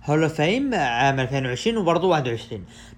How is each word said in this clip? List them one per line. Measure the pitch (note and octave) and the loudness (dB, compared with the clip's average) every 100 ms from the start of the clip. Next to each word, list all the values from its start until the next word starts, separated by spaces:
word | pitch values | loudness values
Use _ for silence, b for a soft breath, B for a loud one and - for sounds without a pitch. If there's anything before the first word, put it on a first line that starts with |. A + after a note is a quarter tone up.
هول | - D#3 | -2 2
أوف | D#3 | 2
فيم | D#3 D3+ A#3+ C#4 | 2 0 0 0
عام | G#3 C3+ A#2+ C#3 C3 | 0 0 2 2 2
ألفين | B2+ C#3 C3 | 0 -2 -4
وعشرين | B2 A3+ A3+ | -2 -2 0
وبرضه | E3+ E3+ F#3 | 2 2 2
واحد | D#3+ B2+ | 0 0
وعشرين. | A2+ - G#2+ F2 B B | -4 -8 -14 -14 B B